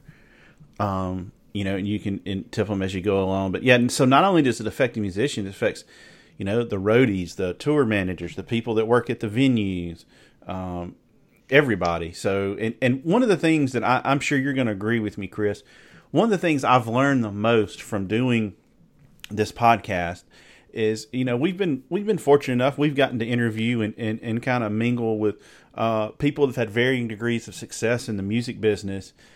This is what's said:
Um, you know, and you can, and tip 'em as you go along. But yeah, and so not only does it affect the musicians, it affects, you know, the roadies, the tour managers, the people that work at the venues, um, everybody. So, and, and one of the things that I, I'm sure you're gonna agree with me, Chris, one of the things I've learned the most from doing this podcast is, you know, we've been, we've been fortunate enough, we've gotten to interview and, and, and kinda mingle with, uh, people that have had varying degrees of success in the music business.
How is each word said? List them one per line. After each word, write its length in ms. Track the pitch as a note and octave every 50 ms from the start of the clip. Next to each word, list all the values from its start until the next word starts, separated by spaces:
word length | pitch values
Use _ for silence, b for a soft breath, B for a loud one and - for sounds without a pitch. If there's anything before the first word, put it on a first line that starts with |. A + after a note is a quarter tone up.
| b b b b b b b b b b b b b - _ -
Um, 520 | G#2 G2+ F#2+ F#2+ F#2+ F#2 F#2 F#2 F2+ G#2 - _ _ _ -
you 100 | G2+ G2+
know, 120 | F#2+ G2
and 120 | F#2+ F#2+ G2+
you 120 | G#2 G2+
can, 220 | - G2+ G2 F#2+ -
and 260 | - G2 F#2+ - -
tip 180 | - - G#2 G2
'em 120 | G#2 G2
as 140 | F#2+ F#2+ F#2+
you 60 | F#2+
go 220 | F2 G#2 G2 G2 F#2+
along. 280 | F#2 F#2+ G2 F#2+ F#2+
But 100 | F2 -
yeah, 140 | - B2+ B2
and 160 | B2 A#2+ B2
so 140 | - - D3
not 180 | B2+ C3+ C#3 F3
only 180 | G3 F#3+ E3
does 180 | D3 B2+ A2 -
it 60 | G#2+
affect 300 | G#2+ - - C#3 A#2+ -
the 60 | A2+
musicians, 440 | G#2 G2 F2 G2+ A#2+ C#3+ - A2+ G#2
it 60 | G2
affects, 320 | G2 - A#2+ G#2 E2+ - - b b b b b b b b b b b
you 80 | G2+
know, 180 | F#2+ G#2 A#2+ A#2+
the 140 | A2+ G#2 G2
roadies, 580 | F#2+ G#2 A2 B2 C3+ A#2 G2 F#2+ F2+ E2+ -
the 180 | - F#2+ F2+ F2
tour 320 | - - C#3+ D3+ D3+ C3+
managers, 500 | A2 G#2+ G2+ F#2+ F#2 F2+ D#2+ F2 F2 -
the 80 | - F2+
people 300 | - A#2 A#2 A2+ A#2+ A2+
that 120 | A2 A2 G#2+
work 220 | A#2+ B2 A#2 -
at 100 | A#2 -
the 80 | - A2
venues, 800 | G2+ A#2 C#3 C3+ B2+ A2+ G#2 G2 F#2+ F2+ F2 F2 E2+ - - b b b b b b b - -
um, 480 | F#2 F#2 F#2 F2+ F2+ F2 F2 F2+ - _ _ _ _ _ _ _ _ _ _ -
everybody. 640 | C3 C#3+ D3+ C3 A2 F2+ F2 E2+ E2+ E2 E2+ E2 E2+
So, 420 | - - G#2 G2 G2 G2 G2 G2+ -
and, 160 | A2 A2+ A2+ -
and 240 | C3 B2 B2 C3+ -
one 200 | D#3+ F3 B3 C4
of 60 | A3+
the 60 | F#3+
things 360 | D3 D#3+ E3 D#3+ D#3 C#3+ B2+
that 120 | A2+ A#2+ G#2+
I, 180 | G#2 B2+ B2 -
I'm 160 | B2+ C#3 C#3+
sure 180 | - - D3 C3+
you're 160 | C3 C#3+ C#3
gonna 180 | C3 B2+ A2+
agree 280 | G#2 F#2+ G#2 G#2+ A#2 A#2
with 180 | G#2+ G#2 - -
me, 100 | G2+ F#2
Chris, 360 | - - G#2 G#2 G2+ - - b b b b b b b b b
one 140 | - C#3+ G#3
of 40 | A#3
the 80 | G#3 F3
things 260 | - E3+ D#3 C3+ -
I've 240 | A2+ B2+ B2+ A2+ A#2
learned 360 | A2+ B2 C3+ C#3 C#3 C3 A#2
the 80 | G#2+
most 500 | G2+ G#2 G#2 A2+ A#2 A2+ G#2 F#2+ - -
from 240 | - - - G2+ G2
doing 480 | F#2 G#2+ A2+ B2+ B2+ A#2+ A2+ A2 G#2 F#2 _ _ _ _ _ _ _ _ _ _ - _ _ - -
this 200 | G#2 G#2 G#2+ -
podcast 760 | - - A#2 A#2 A#2 G#2+ - - G2+ F2 F2 E2+ F2+ - - _ b b b b b b b b
is, 360 | - - A2 A2 A2 A2 - -
you 140 | - B2+ B2+
know, 100 | B2+ A#2+
we've 220 | A#2+ C#3+ F#3+ F#3+ F#3
been, 240 | G3+ F3 C#3+ B2+ - -
we've 160 | E3+ G3+ G#3
been 140 | G#3 G#3+ -
fortunate 340 | - C#3 C#3+ C#3+ - - B2+
enough, 240 | B2 B2 C#3 C3+ C#3
we've 160 | D3 D#3+ C#3+
gotten 240 | C3+ C3+ B2 B2 A#2
to 80 | A#2
interview 560 | A2+ B2 A#2+ A#2+ A#2 G#2+ A2 A2 A#2 B2 A#2
and, 140 | A2 G#2+ A2 -
and, 220 | A#2+ G#2+ G#2+ A2+
and 220 | - A#2+ A2 A#2 A#2
kinda 260 | C3+ B2 B2 A#2 G#2
mingle 480 | G#2 A2 A#2 A#2+ B2 A#2+ A#2 A2+ A2 G#2+
with, 240 | G#2+ G#2+ G2+ - b b b b b b b
uh, 360 | - A2+ A2+ A2+ A2 G#2+ A2
people 360 | - - D3 C#3+ C#3+ D3 C#3+
that 100 | C3 A#2+
have 120 | B2+ A#2 G#2+
had 20 |
varying 380 | G2+ A#2+ A#2 C3 C3+ B2+ A#2+ A2+
degrees 400 | A2 G2 A2+ A#2 A#2+ A2+ - -
of 80 | -
success 520 | - - - - - - A2+ B2 B2 - -
in 100 | A2 G2
the 60 | F#2+
music 380 | G2 G#2+ A#2+ A#2 B2+ A2 E2+
business. 520 | G#2 A2 G#2 G2 - G2 G2 G2 F#2+ - _ b b b b